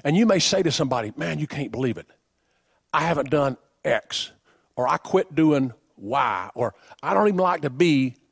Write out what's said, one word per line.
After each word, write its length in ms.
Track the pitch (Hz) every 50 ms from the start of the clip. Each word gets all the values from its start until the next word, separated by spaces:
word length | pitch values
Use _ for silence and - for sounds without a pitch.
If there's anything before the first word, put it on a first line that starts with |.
| -
And 100 | 143 160
you 100 | 190 233
may 140 | 214 196 175
say 240 | - - 196 196 185
to 80 | 165
somebody, 400 | 135 - 151 131 127 120 110 104 - -
"Man, 220 | - 165 160 151
you 80 | 151 -
can't 260 | - 147 139 104 -
believe 240 | 120 131 123 110 -
it. 100 | - _ _ _ _ _ _ _ _ _ _ _ _ _ _ _ _ _ -
I 80 | 151
haven't 280 | 151 170 165 143 139 131
done 280 | 156 147 139 139 123 - _ _ _ _ -
X, 480 | - 123 107 - - - - - - - _ _ _ _ _ _ _ _ -
or 100 | 127 131
I 80 | 160
quit 400 | - - - - 185 - - 143
doing 380 | 151 160 156 147 139 135 127 113 - _ _ _ -
Y, 520 | 101 101 127 139 131 117 101 90 92 - -
or 180 | 117 120 113 - _ _ - - -
I 120 | - 156 196
don't 140 | 196 208 208
even 140 | 196 180
like 220 | 185 180 180 156 151
to 60 | 139
be 460 | 127 135 175 170 147 135 131 127 - _ _ _